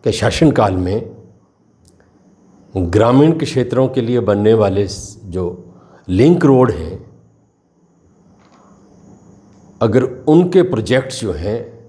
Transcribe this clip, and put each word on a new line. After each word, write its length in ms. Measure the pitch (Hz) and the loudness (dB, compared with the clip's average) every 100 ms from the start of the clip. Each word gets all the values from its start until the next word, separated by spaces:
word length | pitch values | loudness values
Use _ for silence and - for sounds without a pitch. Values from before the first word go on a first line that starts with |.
के 80 | 117 | -2
शासनकाल 640 | 104 117 - 160 127 104 92 | -2 -2 2 2 2 0 -2
में 380 | 90 107 - - - _ _ _ _ _ _ _ _ _ _ _ _ _ _ | -4 -6 -8 -18 -20 _ _ _ _ _ _ _ _ _ _ _ _ _ _
ग्रामीण 580 | 98 87 95 113 131 156 | -6 -2 2 4 4 4
के 140 | 160 143 | 2 -4
क्षेत्रों 400 | 127 120 123 131 | -4 -2 -2 -2
के 120 | 127 | -2
लिए 200 | 117 123 | -2 -2
बनने 340 | 104 101 104 | 0 0 2
वाले 320 | 110 101 95 98 | 2 2 0 -4
जो 580 | - - - 98 90 87 - - _ _ _ - | -8 -16 -20 -12 -8 -8 -10 -20 _ _ _ -6
लिंक 360 | 92 139 175 | 2 4 4
रोड 260 | 151 131 123 | 4 4 2
हैं, 280 | 87 - 95 - _ _ _ _ _ _ _ _ _ _ _ _ _ _ _ _ _ _ _ - - _ - _ _ - - | 0 -8 -12 -18 _ _ _ _ _ _ _ _ _ _ _ _ _ _ _ _ _ _ _ -20 -20 _ -20 _ _ -20 -4
अगर 220 | 117 120 | 0 0
उनके 600 | 127 - - 160 180 185 | -2 -6 2 2 4 2
प्रोजेक्ट्स 580 | 127 123 92 127 135 - | 2 -2 -2 -2 -2 -10
जो 120 | 110 | -8
हैं 260 | 78 90 113 101 - | -6 -6 -8 -10 -20